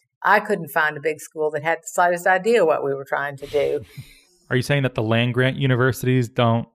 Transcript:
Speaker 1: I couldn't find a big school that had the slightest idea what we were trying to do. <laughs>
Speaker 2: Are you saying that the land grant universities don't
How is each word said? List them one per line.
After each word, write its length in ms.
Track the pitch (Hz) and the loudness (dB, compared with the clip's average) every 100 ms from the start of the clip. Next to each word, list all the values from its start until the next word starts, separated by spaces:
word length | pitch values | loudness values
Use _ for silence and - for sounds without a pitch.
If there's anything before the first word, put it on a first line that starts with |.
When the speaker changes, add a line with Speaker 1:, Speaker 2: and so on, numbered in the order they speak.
| _ _ | _ _
Speaker 1:
I 180 | - 208 | 2 2
couldn't 300 | 214 190 160 | 2 -4 -2
find 260 | 165 151 147 | 0 0 -2
a 40 | |
big 200 | 160 151 | -6 -6
school 300 | - 160 151 | -10 -4 -4
that 100 | 147 | -2
had 160 | 156 165 | -4 -4
the 80 | - | -4
slightest 400 | - 175 175 185 | 0 2 2 0
idea 380 | 185 196 233 | 0 2 2
what 200 | 160 143 | 4 2
we 80 | 139 | -2
were 100 | 139 139 | -6 -6
trying 280 | 147 143 139 | -6 -6 -10
to 80 | - | -4
do. 340 | 143 139 139 - - - - | -2 0 -2 -6 -20 -20 -20
<laughs> 340 | _ _ - | _ _ -2
Speaker 2:
Are 60 | 127 | -2
you 60 | |
saying 200 | - 143 | 0 0
that 120 | 131 | 0
the 80 | - | -2
land 300 | 110 113 123 | 0 2 2
grant 220 | 120 127 131 | 2 0 0
universities 720 | 139 123 127 - 127 127 117 | 0 4 2 2 0 2 0
don't 400 | - 117 117 110 | 0 2 2 -2